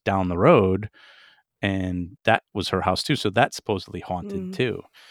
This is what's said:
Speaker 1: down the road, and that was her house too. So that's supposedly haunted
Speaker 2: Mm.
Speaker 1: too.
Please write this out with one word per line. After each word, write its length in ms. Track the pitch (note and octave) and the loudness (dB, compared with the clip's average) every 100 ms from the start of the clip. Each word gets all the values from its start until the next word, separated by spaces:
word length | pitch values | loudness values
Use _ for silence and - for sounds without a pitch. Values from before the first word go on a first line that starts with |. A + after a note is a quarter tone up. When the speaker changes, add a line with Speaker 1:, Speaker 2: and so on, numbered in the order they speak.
Speaker 1:
down 240 | G#2+ G2 F2+ | -2 0 0
the 100 | F2 | 2
road, 520 | B2+ D3 F#2+ F#2+ G#2+ _ - - - _ _ - | 6 6 6 2 -2 _ -20 -20 -20 _ _ -6
and 580 | G2+ G2 F#2 F2+ F2 - | -2 -2 -2 -4 -6 -4
that 200 | - F#2 _ | 0 0 _
was 140 | G2+ F2+ | -6 -2
her 140 | F#2 | 0
house 200 | F#2 F#2 | 0 0
too. 140 | - - | 0 -2
So 140 | G#2 | 0
that's 260 | G2+ C#3 - | 0 0 -2
supposedly 440 | - F#2+ - F2+ | -4 -4 -4 -12
haunted 420 | - F#2 G3+ G3 | -8 -8 -6 -8
Speaker 2:
Mm. 100 | F#3 | -8
Speaker 1:
too. 300 | F#3+ A3 - - - - | -4 -2 -2 -10 -20 -20